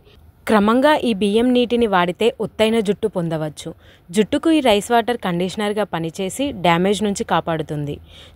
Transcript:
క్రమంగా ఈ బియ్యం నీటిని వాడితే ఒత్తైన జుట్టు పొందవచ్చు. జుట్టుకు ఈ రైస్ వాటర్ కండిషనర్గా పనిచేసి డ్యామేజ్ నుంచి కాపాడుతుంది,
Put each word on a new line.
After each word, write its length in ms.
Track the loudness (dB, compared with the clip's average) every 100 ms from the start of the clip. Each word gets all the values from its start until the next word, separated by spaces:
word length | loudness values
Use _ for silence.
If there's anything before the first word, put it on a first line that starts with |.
| -16 -20 -20 _ 0
క్రమంగా 480 | 2 4 4 4 2
ఈ 160 | 0
బియ్యం 400 | 0 0 2 2
నీటిని 340 | 2 2 0 2
వాడితే 480 | 2 0 0 -2 0
ఒత్తైన 400 | -6 0 0 2
జుట్టు 280 | 0 -2 -2
పొందవచ్చు. 680 | -4 -4 -4 -6 -8 -16 -16 -20 -20 -6
జుట్టుకు 400 | -2 0 0 2
ఈ 100 | 2
రైస్ 320 | 4 2 2
వాటర్ 240 | 0 0 -4
కండిషనర్గా 680 | -4 -2 -4 -4 -4 -2
పనిచేసి 680 | -4 -4 -6 -6 -8 -4 -6
డ్యామేజ్ 500 | 0 2 4 2 0
నుంచి 220 | -2 -4
కాపాడుతుంది, 760 | -2 -2 -2 -6 -6 -6 -8 -10 -16 -20 -20